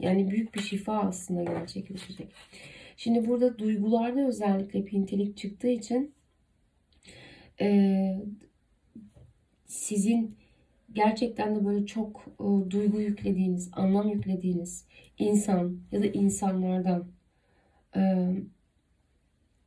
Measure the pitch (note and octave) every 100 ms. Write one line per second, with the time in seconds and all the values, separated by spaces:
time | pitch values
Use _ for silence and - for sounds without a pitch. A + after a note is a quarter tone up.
0 | F3+ G3 F#3+ A3 A3 G3+ - G3 - G#3+
1 | G3 F3+ - F3 F3 E3+ E3+ F#3+ - F#3
2 | - - - - - - - - - -
3 | A3+ A#3 A3+ B3 B3 A3+ G#3+ G#3+ G#3 A3+
4 | A#3+ C4 C4+ G#3+ G3+ G3 G3 G3 G3 G3+
5 | G3 G3+ G3+ - G3+ - B3 A#3+ - A#3+
6 | D4 - _ _ _ _ _ _ _ _
7 | - - - - - - G3+ G3+ G3 F#3+
8 | F#3+ F#3+ G#3 G#3 - _ _ _ _ A3
9 | - - - _ _ _ - - - G#3
10 | G3+ A#3 A3 - _ _ _ _ - G#3
11 | G#3+ G#3+ A3+ - G#3+ G#3+ G3+ G#3 G#3 A3
12 | G#3 - - - G3+ G3 F#3 G3+ G#3 G#3+
13 | G#3 G3+ G3+ F#3 F#3 F3+ - - F#3+ G3
14 | G#3 G#3 F#3+ F#3 F#3 E3+ F3 - - -
15 | - - G#3 G#3 G#3 F3+ F3+ F3+ - G3+
16 | G3+ G3+ G3 - G3 F#3 F#3 F#3 F3+ F3
17 | - - _ _ _ _ _ _ _ F#3+
18 | F#3+ F#3 F3+ F#3+ G3+ _ _ _ _ _
19 | _ _ _ _ _ _